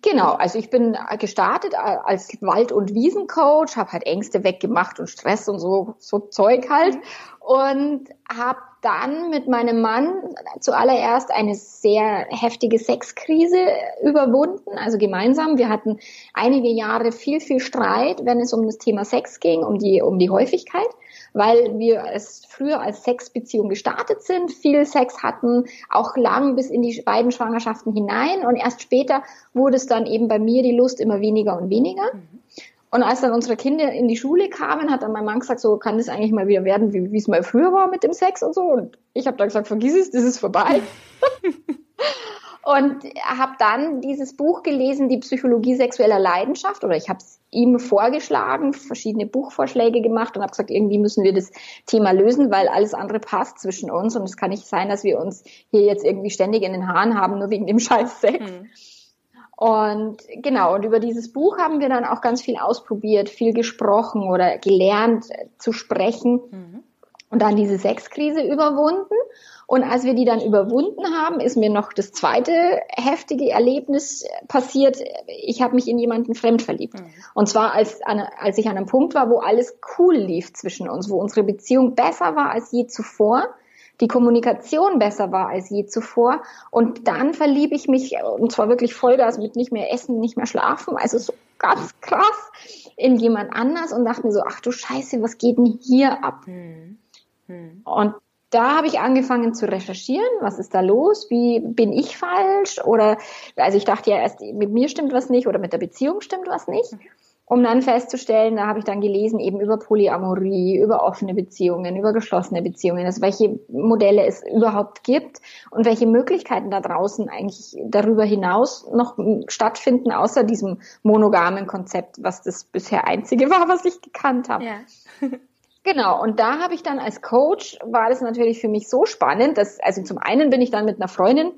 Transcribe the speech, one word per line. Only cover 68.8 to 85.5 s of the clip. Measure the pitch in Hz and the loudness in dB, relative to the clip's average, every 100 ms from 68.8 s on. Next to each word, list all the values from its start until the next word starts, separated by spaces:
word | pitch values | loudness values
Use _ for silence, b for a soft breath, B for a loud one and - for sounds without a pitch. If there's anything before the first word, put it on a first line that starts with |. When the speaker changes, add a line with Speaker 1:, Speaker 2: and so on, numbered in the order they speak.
| 302 370 381 427 539 B B B B | 0 0 -2 -2 -4 B B B B
Speaker 1:
Und | 254 | 0
als | 254 247 254 | 2 0 0
wir | 247 | 2
die | |
dann | 240 226 | 2 0
überwunden | 220 208 196 247 349 - 370 | 2 2 2 0 -2 -4 -4
haben, | 330 311 339 | -2 -2 -2
ist | 247 247 | -2 0
mir | 214 | 2
noch | 208 208 | 0 -2
das | - 196 | -6 -6
zweite | - 165 240 247 339 349 381 - | -2 0 0 2 2 2 0 -4
heftige | - 247 311 - 269 269 | -4 -2 -4 -4 -2 0
Erlebnis | - 240 269 262 277 - - - 50 - | 2 2 0 -2 -4 -4 -12 -12 -14 -4
passiert. | - 254 269 269 - - - - | -2 0 2 2 2 -8 -12 -14
Ich | 82 - 233 | -10 -8 -2
habe | 247 247 | 2 2
mich | 247 | 0
in | 233 | 0
jemanden | 233 226 240 226 | 0 -2 -4 -2
fremd | 233 233 | 2 0
verliebt. | - - - - | 0 -8 -8 -12
Speaker 2:
Mhm. | 175 165 B | -18 -20 B
Speaker 1:
Und | - 208 | 0 2
zwar, | - 220 | 2 2
als, | 202 220 - | 2 0 -2
an, | - 208 202 - | -6 -4 -6 -6
als | 202 196 | -4 -2
ich | 220 | -2
an | 190 | -4
einem | 190 | 0
Punkt | 262 285 | 0 2
war, | - 214 | 0 2
wo | 233 | 2
alles | 180 220 247 - - - | 4 4 4 -6 -18 2
cool | 359 311 | 4 4
lief | 190 170 180 | 2 -4 -6
zwischen | - 185 - 175 | -10 -12 -8 -8
uns, | 156 196 | -8 -4
wo | 190 | -4
unsere | 202 220 | -2 0
Beziehung | 202 202 - 254 254 254 | 0 -2 0 2 4 2
besser | 311 330 349 311 | -2 0 -2 0
war | - | -2
als | 226 233 | -2 -4
je | 240 240 | -4 -4
zuvor, | - 220 - 208 247 440 - b b b _ | -8 -14 0 2 2 0 -8 b b b _
die | 233 | 0
Kommunikation | 247 240 233 233 - - 302 392 330 | 4 4 4 2 -2 -2 0 2 2
besser | 208 208 196 | 0 0 -2
war | 185 | -2
als | 185 | -2